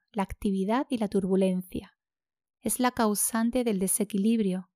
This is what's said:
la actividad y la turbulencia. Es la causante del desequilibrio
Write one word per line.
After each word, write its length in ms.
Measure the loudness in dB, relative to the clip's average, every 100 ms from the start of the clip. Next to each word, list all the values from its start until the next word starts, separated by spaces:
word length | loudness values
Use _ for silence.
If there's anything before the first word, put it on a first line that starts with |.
| _
la 100 | -6
actividad 640 | -6 -4 -2 0 0 -2 -2
y 80 | -2
la 100 | 0
turbulencia. 880 | 0 2 2 2 0 -4 -10 -12 _ _ _ _ _ _ _
Es 200 | -6 0
la 100 | 0
causante 760 | 2 0 0 -2 0 0 0
del 140 | 0 0
desequilibrio 920 | 0 0 -2 0 2 2 2 -2 -6